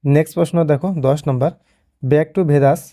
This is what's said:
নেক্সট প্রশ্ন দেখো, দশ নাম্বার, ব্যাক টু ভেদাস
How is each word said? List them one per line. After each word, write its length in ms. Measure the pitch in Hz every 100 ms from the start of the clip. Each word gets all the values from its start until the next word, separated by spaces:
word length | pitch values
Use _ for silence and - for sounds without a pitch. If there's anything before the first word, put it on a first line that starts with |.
নেক্সট 300 | 143 143 156 -
প্রশ্ন 180 | 165 170 156
দেখো, 180 | 143 185 175 131
দশ 120 | 151 147
নাম্বার, 220 | 127 143 - _ _ _ _ 131
ব্যাক 180 | 151 156
টু 60 | 190 170
ভেদাস 300 | 147 139 139 -